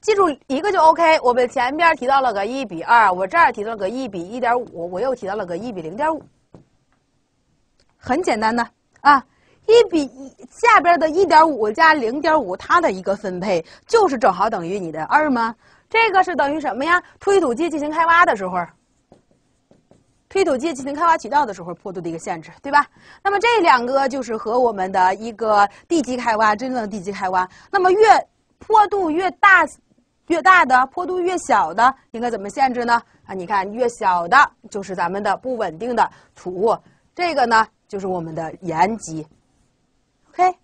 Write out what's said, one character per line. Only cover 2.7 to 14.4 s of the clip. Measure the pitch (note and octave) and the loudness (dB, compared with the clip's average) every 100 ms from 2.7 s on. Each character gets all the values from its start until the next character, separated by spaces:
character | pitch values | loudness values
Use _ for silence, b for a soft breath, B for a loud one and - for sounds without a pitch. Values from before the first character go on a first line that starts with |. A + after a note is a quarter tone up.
| E3+ | -10
二， | E3 A#3 G#3 | 0 4 4
我 | F3+ F#3+ | 2 -2
这 | E4 | 2
儿 | E4 | 2
提 | A3+ | 0
到 | G#3 | -8
了 | A3+ | -6
个 | F#3+ | -6
一 | A#3+ C4 | -6 -8
比 | G3 | -10
一 | E3+ A#3+ | -10 -6
点 | B3 B3+ | -2 -2
五， | A3+ E3 E3+ | -4 -12 -10
我 | F#3 | -6
又 | B3+ B3+ | -4 -6
提 | F#3+ | -6
到 | |
了 | G#3 F#3 | -8 -8
个 | F3 | -8
一 | A#3 | -8
比 | G3 | -10
零 | D#3 G3 | -12 -6
点 | D4+ | -4
五， | D#4+ - _ _ - _ _ _ _ _ _ _ _ _ _ _ _ _ _ | -4 -10 _ _ -20 _ _ _ _ _ _ _ _ _ _ _ _ _ _
很 | - C4 | -6 -4
简 | - A#3 | -2 -2
单 | A3 | -2
的 | A#3 - _ _ _ | -2 -6 _ _ _
啊。 | C4+ C#4+ - _ _ _ - | 2 2 0 _ _ _ 4
一 | A#4 A4 | 4 4
比 | E4+ | 0
一， | C4+ C4 C4+ _ B3 | -4 -10 -20 _ -20
下 | - A4+ G#4+ | -2 4 4
边 | E4+ F4 | 4 2
的 | D#4 | 2
一 | D#4 F#4+ | 0 4
点 | D#4 D#4+ | 6 4
五 | C4+ G#3+ | 2 -2
加 | G#3+ D#4+ | 2 4
零 | D#4 A3 C4+ | 4 0 -2
点 | D#4 D#4 | 0 0
五， | G#3+ F#3 | 0 -8
它 | - E4+ | 0 0
的 | E4+ | 2
一 | F#3+ | -2
个 | F3+ - | -4 -4
分 | G#3 F3+ | -4 -6
配 | F#3+ F3 B B _ | -2 -2 B B _
就 | A4+ G4 | 2 2
是 | C4+ | 2
正 | B3+ | 0
好 | F3+ | 2